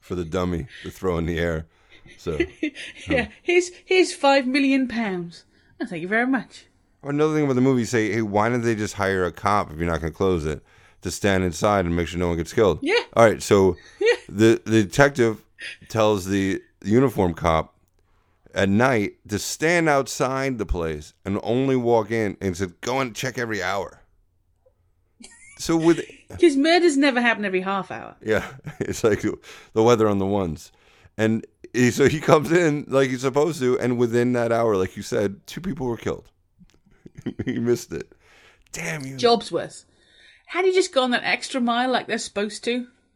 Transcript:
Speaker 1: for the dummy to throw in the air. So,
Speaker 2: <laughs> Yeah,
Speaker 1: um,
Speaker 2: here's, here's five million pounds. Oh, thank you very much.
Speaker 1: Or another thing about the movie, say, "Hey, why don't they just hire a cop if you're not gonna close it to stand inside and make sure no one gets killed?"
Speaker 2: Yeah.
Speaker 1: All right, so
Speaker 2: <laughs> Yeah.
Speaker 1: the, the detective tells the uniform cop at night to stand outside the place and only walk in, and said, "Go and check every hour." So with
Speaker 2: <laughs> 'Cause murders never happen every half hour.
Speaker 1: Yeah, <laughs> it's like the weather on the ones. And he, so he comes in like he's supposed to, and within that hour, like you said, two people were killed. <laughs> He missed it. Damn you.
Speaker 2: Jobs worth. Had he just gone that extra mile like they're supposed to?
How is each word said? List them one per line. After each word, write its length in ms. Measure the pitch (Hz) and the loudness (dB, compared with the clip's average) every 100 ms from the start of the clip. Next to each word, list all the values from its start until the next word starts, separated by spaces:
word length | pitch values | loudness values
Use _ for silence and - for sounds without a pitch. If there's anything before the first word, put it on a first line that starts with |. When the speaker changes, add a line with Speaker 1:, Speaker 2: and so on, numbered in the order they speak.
Speaker 1:
for 140 | - | -8
the 100 | 90 | -6
dummy 440 | 82 90 90 85 71 - | -4 -2 -2 -2 -6 -12
to 60 | - | -16
throw 280 | - 95 82 | -6 -2 -2
in 80 | 82 | -2
the 120 | 82 | -2
air. 260 | 85 80 80 _ _ - - - | -2 -2 -6 _ _ -20 -20 -12
So, 220 | - 80 349 - 311 | -6 -4 -4 -6 -8
Speaker 2:
<laughs> 360 | - - - - | -8 -16 -14 -4
Yeah, 140 | 262 | -2
Speaker 1:
um, 60 | 226 - | -4 -8
Speaker 2:
here's, 280 | - 349 359 - | 0 0 0 -6
here's 300 | - 370 339 | 0 2 2
five 320 | - 277 277 254 | 2 4 4 2
million 400 | 277 269 269 247 | 2 2 2 0
pounds. 560 | 226 220 180 170 - - _ _ - | -2 -4 -6 -8 -14 -20 _ _ -12
Oh, 60 | 277 | -10
thank 140 | 170 | -8
you 80 | 180 | -4
very 180 | 220 247 | -2 0
much. 400 | 269 - - - _ _ _ | -2 -4 -16 -20 _ _ _
Speaker 1:
Or 80 | 143 | -4
another 240 | 147 156 | 2 2
thing 100 | 156 | 4
about 100 | 143 | 2
the 60 | 127 | 4
movie, 240 | 131 127 | 4 4
say, 280 | 104 120 107 | 2 0 0
"Hey, 100 | 110 | 0
why 260 | 107 101 110 | 0 2 2
don't 140 | 123 | 2
they 140 | 117 107 | 0 0
just 180 | 104 | -2
hire 300 | - 98 95 | -2 0 0
a 80 | 87 | -2
cop 400 | - 101 104 90 | -2 0 0 0
if 60 | 78 | -4
you're 80 | 85 | -2
not 100 | 80 | -2
gonna 120 | 80 | -4
close 340 | - 95 87 76 | -2 0 0 -2
it 160 | 73 - _ _ _ | -8 -12 _ _ _
to 80 | 95 | -10
stand 320 | - 104 95 | -2 0 2
inside 400 | 92 80 104 101 87 | 0 0 2 2 2
and 80 | 85 | 0
make 100 | 82 | -2
sure 140 | 85 | -2
no 80 | 87 | -2
one 80 | 82 | -2
gets 160 | 80 | -2
killed?" 260 | - 104 76 | 2 2 2
Speaker 2:
Yeah. 180 | 285 453 - | 0 -2 0
Speaker 1:
All 100 | - | 4
right, 180 | 113 73 | 4 4
so 340 | - 104 95 82 - | -2 2 2 0 -8
Speaker 2:
<laughs> 120 | - | -2
Yeah. 140 | 427 440 - | 0 0 -4
Speaker 1:
the, 340 | 98 110 113 | 2 4 4
the 180 | - 110 | 2 0
detective 600 | 98 - 143 139 117 107 _ - - - - | 2 4 2 4 0 0 _ -18 -16 -16 -6
tells 360 | 110 107 104 92 | 0 2 2 0
the 360 | 98 95 98 - _ | 0 0 -2 -8 _
uniform 520 | 98 113 135 - 92 | 0 2 2 2 -2
cop 400 | 82 85 80 78 _ _ _ _ _ _ _ _ | 0 0 0 -2 _ _ _ _ _ _ _ _
at 140 | - 98 | -2 0
night 460 | 101 127 120 98 - - | 2 2 2 -2 -6 -8
to 100 | 101 | -6
stand 500 | - - 156 175 160 | -6 -4 0 2 2
outside 680 | 139 127 - 131 135 135 120 | 0 0 -4 -2 -2 -4 -4
the 80 | 98 | -4
place 460 | 90 82 76 76 _ 101 | -4 -4 -6 -12 _ -6
and 120 | 101 | -4
only 340 | 101 120 135 131 | -2 -2 0 0
walk 340 | 120 117 101 | 2 2 2
in, 280 | 113 104 - | -2 -2 -2
and 160 | 98 87 | -4 -4
said, 240 | 95 - | -6 -6
"Go 200 | - 131 | -4 -4
and 140 | 131 | -4
check 220 | 104 127 127 | -6 -8 -6
every 240 | 117 104 | -6 -4
hour." 380 | 90 98 85 - _ _ _ _ _ _ _ _ _ _ _ _ - 932 - - | -4 -4 -6 -14 _ _ _ _ _ _ _ _ _ _ _ _ -20 -20 -20 -10
So 180 | - 165 | -2 2
with 240 | 165 156 - - | 4 2 -2 -16
Speaker 2:
<laughs> 200 | - - | -18 2
'Cause 160 | 349 277 | 4 4
murders 400 | 302 349 339 277 | 4 4 4 4
never 240 | 285 247 | 2 2
happen 240 | 240 202 | 0 0
every 160 | 202 185 | -2 -4
half 300 | 185 196 175 | -2 -4 -6
hour. 260 | 113 - - | -12 -14 -10
Speaker 1:
Yeah, 220 | 107 101 - - | -2 -2 -2 -12
<laughs> 160 | - - | -16 -8
it's 240 | - - | -8 -2
like 180 | 113 101 107 - - - - | 0 0 -2 -6 -12 -20 -4
the 100 | 110 | 2
weather 260 | 113 120 110 | 4 4 4
on 100 | 98 | 2
the 80 | 95 | 0
ones. 460 | 101 90 76 - _ _ _ - - | 0 -2 -6 -14 _ _ _ -16 -2
And 300 | 110 113 - _ - | 0 0 -4 _ -6
he, 180 | 117 123 | 2 2
so 160 | 110 135 | 4 2
he 100 | 156 | 2
comes 320 | 139 156 143 | 4 2 4
in 360 | 175 165 147 - | 2 2 0 0
like 200 | 131 139 | 0 0
he's 100 | 127 | -2
supposed 400 | 131 131 151 - | -2 0 0 0
to, 180 | 127 123 | 0 0
and 200 | 123 120 | 0 0
within 340 | 120 117 123 | 2 2 2
that 180 | 123 117 | 0 0
hour, 240 | 117 117 98 | 0 2 2
like 200 | 92 - | 0 -6
you 60 | |
said, 440 | 101 120 101 98 - | -6 -2 -2 -4 -14
two 140 | - | -12
people 260 | - 90 127 | -8 -6 -6
were 100 | 117 | -6
killed. 320 | - 50 - | -6 -8 -10
<laughs> 1120 | _ _ _ - _ _ _ - - - - 104 | _ _ _ -20 _ _ _ -20 -14 -12 -8 -6
He 120 | 120 | -2
missed 340 | 120 120 - | 0 0 -2
it. 200 | 73 - _ _ _ - _ _ | -12 -12 _ _ _ -20 _ _
Damn 340 | - 165 160 135 | -10 -8 -8 -10
you. 100 | 131 | -2
Speaker 2:
Jobs 340 | 233 233 - | 2 2 0
worth. 320 | 170 92 - - _ _ _ - _ - | -6 -6 -12 -20 _ _ _ -20 _ -8
Had 180 | 339 | 0
he 80 | 381 | 2
just 200 | 370 370 | 4 2
gone 180 | 262 254 | 0 0
that 140 | 240 | 0
extra 360 | - 196 - 269 | -2 -4 -4 -2
mile 300 | 240 233 254 | 0 0 0
like 160 | 240 - | -2 -2
they're 120 | 226 | -6
supposed 440 | - 202 208 208 | -6 -6 -6 -4
to? 220 | 233 247 247 _ _ | -4 -4 -6 _ _